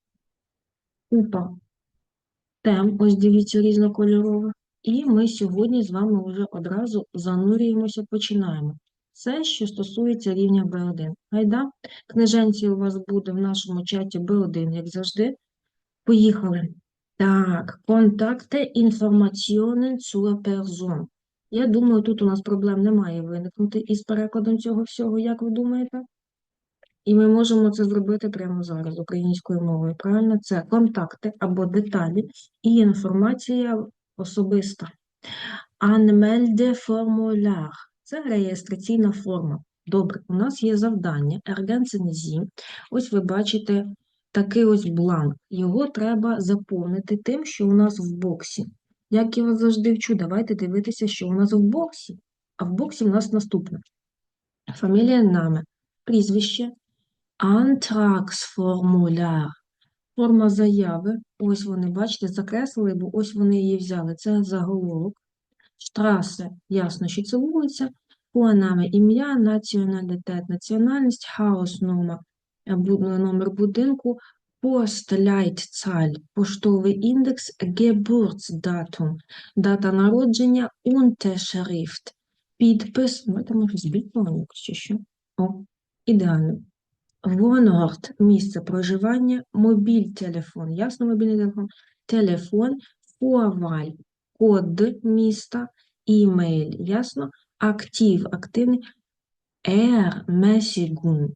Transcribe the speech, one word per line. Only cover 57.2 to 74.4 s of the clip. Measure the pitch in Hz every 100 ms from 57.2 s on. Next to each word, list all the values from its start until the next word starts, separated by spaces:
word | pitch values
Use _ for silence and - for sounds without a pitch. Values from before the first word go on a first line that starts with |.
| _ -
Antragsformular. | 196 214 262 269 - 214 208 190 190 - - - 185 185 180 180 175 165 170 160 147 - _ _ _ _ _ -
Форма | 233 226 214
заяви. | 196 208 202 180 165 196 226 - -
Ось | 208 196
вони, | 202 185 180
бачите, | 180 220 - 190
закреслили, | 190 196 220 269 226 202
бо | 180 185 214
ось | 214
вони | 214 202 202
її | 190 190
взяли. | 185 180 165
Це | 165 214 208
заголовок. | 185 185 175 190 175 160 190 - _ _ _ _ _ _
Штрасе, | - 208 214 190 - - 180 - _
ясно, | 190 175 - 175
що | 208
це | 202 247
вулиця. | 302 320 277 - 262 - _ _ _
Vorname, | 240 226 202 190 180 180
ім'я, | 202 214 240 285 262
націоналітет, | 214 214 214 202 190 190 180 180 185 180 180
національність, | 180 - 220 240 277 254 233 - -
Hausnummer, | 208 190 180 - 185 180 175 170 - _ _ _ -
е, | 185
бу-, | 185 196
номер | 190 185 190 185 202
будинку, | 196 202 220 269 269 247 240 - _